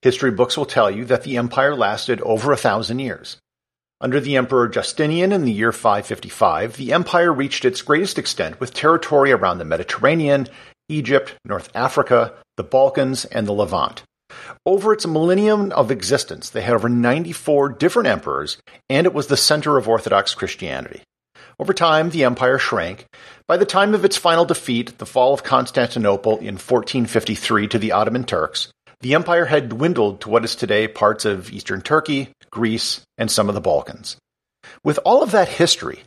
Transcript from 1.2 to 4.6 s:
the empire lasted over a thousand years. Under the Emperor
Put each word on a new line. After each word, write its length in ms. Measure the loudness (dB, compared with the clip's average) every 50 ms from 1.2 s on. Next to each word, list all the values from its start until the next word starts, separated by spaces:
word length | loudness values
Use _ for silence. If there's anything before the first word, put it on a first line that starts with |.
the 160 | -2 -2 -4 -4
empire 380 | -4 -2 0 0 0 2 2
lasted 440 | 0 -2 -2 -2 -4 -4 -4 -4 -2
over 300 | 0 0 0 0 2 0
a 60 | 0 2
thousand 420 | 2 0 0 0 -2 -4 -6 -6
years. 380 | -6 -6 -8 -10 -14 -18 -20 -20 _ _ _ _ _ _ _ _ _ _ _ -8
Under 180 | -4 -2 0 0
the 180 | 0 0 2 0
Emperor 300 | 2 2 2 2